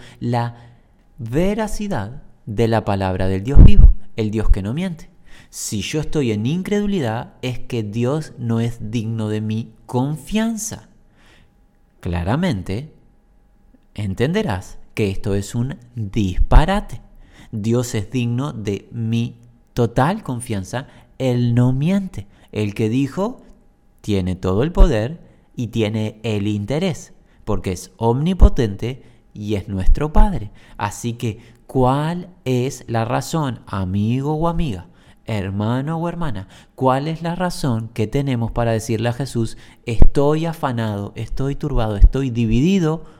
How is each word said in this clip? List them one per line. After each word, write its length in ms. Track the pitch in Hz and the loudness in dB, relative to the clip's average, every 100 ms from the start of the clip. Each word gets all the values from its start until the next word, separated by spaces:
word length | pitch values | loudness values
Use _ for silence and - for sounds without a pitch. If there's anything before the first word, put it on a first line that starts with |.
| - - | -12 -10
la 380 | 120 120 120 117 - - _ _ _ - | -4 -2 -4 -8 -20 -20 _ _ _ -14
veracidad 1040 | 113 131 185 208 214 - 208 160 98 143 - - - | -6 -2 0 -2 -4 -4 -4 -6 -6 -10 -18 -18 -8
de 220 | 104 113 | -2 0
la 180 | 110 107 | 0 0
palabra 420 | 98 95 92 95 | -2 -2 0 0
del 160 | 95 | 0
Dios 200 | 101 139 | 6 10
vivo, 300 | - - - - - - | 12 12 10 8 0 -4
el 140 | 110 | -4
Dios 200 | 107 101 | 2 4
que 120 | - | 4
no 140 | 95 135 | 2 -4
miente. 340 | 185 160 - - - - - | -6 -8 -16 -20 -20 -20 -20
Si 320 | - - 107 | -14 -8 -8
yo 200 | 95 156 | -6 -6
estoy 300 | 151 156 127 | -2 -2 0
en 140 | 104 113 | -2 -2
incredulidad, 880 | 170 185 208 208 196 123 113 - - | -4 -2 -2 -2 -2 -2 -4 -8 -10
es 160 | 127 117 | -8 -6
que 240 | - 123 | -6 -6
Dios 520 | 107 110 120 151 156 - | -6 -2 -2 -2 -6 -8
no 220 | 120 113 | -4 -2
es 320 | 117 117 107 | -2 -6 -6
digno 360 | 117 110 113 107 | -6 -4 -4 -4
de 140 | 107 | -4
mi 320 | 107 110 113 - - | -4 -6 -8 -14 -6
confianza. 1000 | 123 135 156 - 202 226 220 - - - - - _ - - _ _ _ _ _ _ | -4 -2 -4 -6 -4 -2 -4 -10 -12 -18 -20 -20 _ -20 -20 _ _ _ _ _ _
Claramente, 920 | 98 87 85 135 185 104 87 98 151 - - _ _ _ _ _ _ - _ - | -6 -4 -2 -2 -2 -4 -6 -8 -10 -18 -20 _ _ _ _ _ _ -20 _ -10
entenderás 840 | 104 90 123 190 202 95 - - - - | -6 -2 -2 0 -2 -4 -8 -16 -10 -4
que 140 | 104 | -2
esto 260 | 95 107 101 | -2 -2 -2
es 200 | 98 120 | -4 -4
un 220 | 117 71 - 120 | -4 -6 -14 -10
disparate. 1080 | 104 95 101 87 - 127 156 202 - - - - - - - | -6 -2 0 2 6 6 6 0 -4 -12 -18 -20 -20 -20 -14
Dios 420 | 113 104 117 123 113 | -6 -2 -2 -2 -6
es 160 | 101 | -6
digno 400 | 131 120 120 143 | -4 -4 -4 -6
de 380 | 120 104 101 - | -6 -6 -6 -8
mi 460 | 117 113 117 117 - - - _ | -8 -4 -2 -2 -8 -20 -20 _
total 480 | - 117 117 135 214 | -2 -2 0 0 -2
confianza. 640 | - 123 - 104 92 120 147 - - - | -6 -10 -8 -8 -6 -10 -12 -18 -20 -6
Él 380 | 131 123 120 120 | -2 0 2 2
no 160 | 123 | 2
miente. 560 | 131 151 196 185 - 104 - - | 2 0 -2 -4 -10 -16 -20 -12
El 220 | 101 107 | -6 -4
que 160 | 98 110 | -2 -2
dijo, 540 | 123 139 - 202 254 - - _ _ _ _ | 0 -2 -4 -6 -6 -18 -20 _ _ _ _
tiene 340 | - 101 92 90 | -4 -2 -2 -4
todo 280 | 95 95 | -2 0
el 100 | 147 | 2
poder 480 | 185 185 113 113 170 - - _ - | 6 6 6 -2 -8 -16 -20 _ -8
y 120 | 117 | -6
tiene 520 | 113 107 110 107 - | -2 -2 -2 -4 -6
el 240 | 117 107 101 | -6 -4 -2
interés, 680 | 104 101 139 190 151 - - _ _ - | -4 -4 -4 -4 -6 -12 -20 _ _ -6
porque 260 | 107 - | -4 -4
es 200 | 90 - - | -8 -10 -4
omnipotente 1080 | 117 123 156 190 - - 113 95 113 127 - - _ | 0 0 0 6 6 8 0 -2 -8 -10 -16 -20 _
y 220 | - 104 104 | -12 -4 -4
es 140 | 98 | -4
nuestro 420 | 98 90 - 151 | 2 6 6 4
Padre. 400 | 208 214 170 104 - - - | 4 4 2 -8 -14 -20 -8
Así 360 | 104 - 120 | -8 -6 -8
que, 260 | 117 120 104 - - - | -6 -6 -8 -14 -20 -6
¿cuál 640 | 131 127 139 151 175 175 - | 0 2 2 -2 -6 -10 -12
es 400 | - 127 127 127 - | -4 -2 -2 -6 -6
la 180 | 117 113 | -4 -2
razón, 560 | 135 131 165 143 110 - | -4 -4 -4 -4 -6 -8
amigo 640 | 104 92 98 107 127 139 | -6 -4 -2 0 -2 -2
o 160 | 156 170 | -2 -2
amiga, 380 | 170 165 92 76 - - - - | -2 -4 -6 -12 -20 -20 -18 -8
hermano 720 | 110 95 98 107 123 143 165 | -6 -4 -4 -2 -2 -4 -6
o 100 | 170 | -6
hermana? 400 | 160 156 104 95 - - - | -4 -6 -6 -10 -18 -20 -2
¿Cuál 320 | 131 127 151 | 0 0 -2
es 140 | 160 | -6
la 140 | 170 175 | -6 -4
razón 540 | 180 170 147 113 113 | -4 -2 -2 -2 -4
que 140 | - 107 | -4 -2
tenemos 440 | 139 139 123 113 | -2 -2 -2 -2
para 220 | - 117 | -2 -2
decirle 340 | 113 - 110 117 | -2 -2 -4 -2
a 60 | |
Jesús, 440 | 120 135 120 110 - - - - | -4 -4 -4 -4 -6 -18 -14 0
"Estoy 640 | 107 - - 143 156 165 | 10 10 10 2 2 -2
afanado, 640 | - 139 117 113 101 101 - | -4 -4 -2 -4 -4 -8 -10
estoy 400 | 113 - 135 139 | -8 -4 -4 -4
turbado, 400 | 151 127 110 101 | -2 0 0 6
estoy 340 | - 131 135 | 6 6 -2
dividido 760 | 117 117 117 156 196 160 160 - | -2 0 2 2 2 0 -2 -8